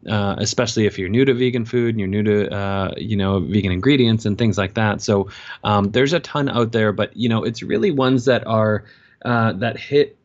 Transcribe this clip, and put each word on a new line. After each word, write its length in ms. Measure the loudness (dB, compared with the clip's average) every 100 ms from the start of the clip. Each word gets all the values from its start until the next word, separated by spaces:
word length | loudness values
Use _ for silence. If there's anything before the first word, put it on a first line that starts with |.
| -4
uh, 280 | -2 -2 -2
especially 480 | -4 -2 -2 0
if 140 | 0 0
you're 100 | -2
new 160 | 2
to 80 | 2
vegan 320 | 2 0 -2
food 300 | -2 -2 0
and 60 | -2
you're 60 | -2
new 160 | 0
to, 320 | 2 2 0
uh, 400 | -4 -4 -2 -4 -6
you 180 | -4 0
know, 240 | 2 0
vegan 320 | 2 0 0
ingredients 540 | 0 2 4 4 2 0
and 100 | 0
things 220 | 0 0
like 160 | -2
that. 260 | 0 0 0
So, 280 | 0 0 0 -10 -18 -6
um, 260 | 0 2 2
there's 220 | 2 2
a 80 | 0
ton 300 | -2 -4 -2
out 220 | 0 0
there, 200 | 2 0
but, 240 | 0 -4 -2
you 140 | 0
know, 140 | 0
it's 180 | -2 -6
really 280 | -4 0 0
ones 360 | 2 2 2 2
that 200 | 0 2
are, 380 | 0 2 0 -6 -20 _ _
uh, 300 | -2 0 0
that 240 | 0 -4 -6
hit 400 | 0 0 0 -4